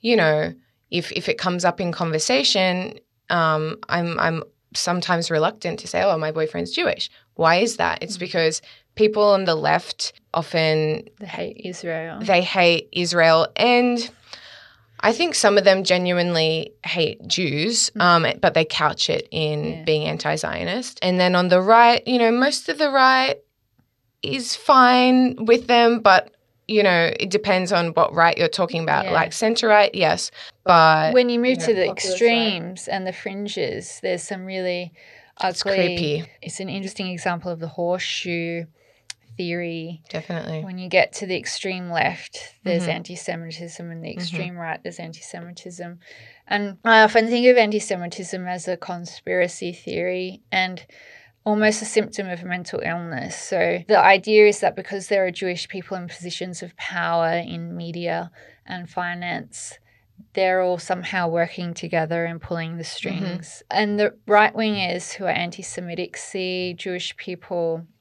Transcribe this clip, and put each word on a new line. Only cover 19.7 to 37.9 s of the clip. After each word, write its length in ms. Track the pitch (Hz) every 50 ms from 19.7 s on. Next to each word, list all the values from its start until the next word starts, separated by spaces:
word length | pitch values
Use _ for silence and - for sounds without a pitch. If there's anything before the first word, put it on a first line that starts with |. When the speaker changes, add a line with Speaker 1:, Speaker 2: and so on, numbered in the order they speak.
| 160 160 160
Speaker 1:
being 200 | 165 156 151 151
anti-Zionist. 920 | 156 156 - - 151 156 156 156 160 156 165 175 170 185 240 247 - - -
And 160 | - 185 185 180
then 140 | 180 180 180
on 140 | 180 180 180
the 120 | 180 185
right, 460 | 185 196 226 233 240 240 240 - -
you 120 | - 254 247
know, 120 | 233 226
most 380 | 233 240 262 285 285 - - -
of 100 | 320 285
the 120 | 311 285
right 460 | 269 269 262 262 262 262 262 269 - - _ _ _ _ _ _ _ _ _ _ _ _ _ _ _ _
is 340 | - - - 269 240 240 -
fine 800 | - - - 277 262 254 247 254 247 254 254 254 254 254 254 254 - 226
with 220 | 220 233 247 254
them, 340 | - 247 233 240 233 233 226
but, 300 | 220 208 190 185 - - _ _ _ _ _ _ _ -
you 140 | 220 208
know, 300 | 202 190 180 170 165 165 - -
it 80 | - 190
depends 420 | 185 196 208 202 196 185 185 175
on 160 | 202 175 170 165
what 260 | 160 170 165 - -
right 240 | 170 165 170 - -
you're 100 | 170 160
talking 340 | - - 185 165 - 165
about. 220 | 165 151 147 143 -
Speaker 2:
Yeah. 60 | -
Speaker 1:
Like, 200 | 165 165 165 170 -
centre 340 | - 226 220 226 - - 226
right, 260 | 208 208 208 - -
yes, 360 | 190 175 156 160 175 - - _ - - - _ _ _
but 480 | 185 180 170 160 160 156 156 156 160
Speaker 2:
When 160 | 156 254 247 240
you 100 | 240 233
move 200 | 240 254 262 254
Speaker 1:
you 60 | -
Speaker 2:
to 80 | 247 220
Speaker 1:
know, 60 | 185
Speaker 2:
the 60 | 180 -
Speaker 1:
popular 120 | - -
side. 120 | - -
Speaker 2:
extremes 760 | - - 233 233 233 233 233 220 196 175 165 175 185 180 - -
and 180 | - 196 185
the 60 | 190
fringes, 840 | 180 - - 202 196 196 202 208 - 196 - - - - 175 - - -
there's 200 | - 190 180 175
some 240 | - - 202 185 185
really 460 | 190 190 190 185 180 180 175 180 170 _ _ - - - - _ _ _ _
Speaker 1:
It's 180 | - 190 180 - -
Speaker 2:
ugly 100 | 196 196
Speaker 1:
creepy. 480 | 190 180 175 180 175 170 147 143 156 165 - _ _
Speaker 2:
It's 200 | - 170 - -
an 100 | 190 190
interesting 380 | - 196 190 190 - - 196 185
example 420 | 180 170 - 190 175 170 - 180
of 80 | 170 160
the 60 | 165 160
horseshoe 960 | - - 175 170